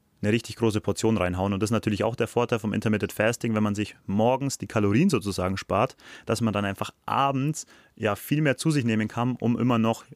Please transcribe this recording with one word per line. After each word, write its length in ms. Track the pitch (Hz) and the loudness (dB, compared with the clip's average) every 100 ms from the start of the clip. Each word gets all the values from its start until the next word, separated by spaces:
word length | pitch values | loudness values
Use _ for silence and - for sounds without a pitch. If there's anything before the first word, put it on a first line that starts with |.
| _ _ | _ _
eine 100 | 104 | 0
richtig 240 | 117 - - | 0 -2 -2
große 240 | 113 104 | 0 0
Portion 360 | - 95 110 110 | -2 0 0 2
reinhauen. 360 | 90 90 98 | 0 0 -2
Und 80 | 95 | 0
das 80 | 107 | 0
ist 60 | |
natürlich 300 | 113 110 101 | 0 0 0
auch 120 | 104 117 | -2 -2
der 100 | 113 | -2
Vorteil 320 | - 120 113 | 0 0 0
vom 140 | 110 | -2
Intermittent 400 | 101 110 107 101 | -2 0 0 -2
Fasting, 420 | - 110 120 120 | 0 0 0 -2
wenn 80 | 107 | 0
man 120 | 107 | 0
sich 220 | 104 101 - - | -2 -4 -8 -4
morgens 520 | 98 113 131 139 - | 2 2 2 -2 -6
die 80 | 107 | -4
Kalorien 440 | 113 104 110 190 | 0 2 4 4
sozusagen 460 | 131 98 95 92 95 | 2 -2 -2 -2 -4
spart, 400 | - 95 117 - - - | -2 0 0 -4 -20 -12
dass 160 | - 110 | -4 -2
man 120 | 113 | 0
dann 120 | 101 | 0
einfach 260 | 101 98 - - | -2 -4 -8 -10
abends 640 | - 110 139 135 143 156 - - _ | -4 0 0 0 -2 -4 -10 -20 _
ja 220 | - 107 101 | -4 -2 -2
viel 240 | - 147 | -2 0
mehr 160 | 151 123 | 2 2
zu 140 | 160 | 0
sich 140 | 147 | 2
nehmen 240 | 117 110 107 | 2 2 0
kann, 280 | - 123 123 | -2 -2 0
um 220 | 113 120 | 0 2
immer 200 | 120 120 | 2 2
noch, 260 | 113 113 - | 2 0 -6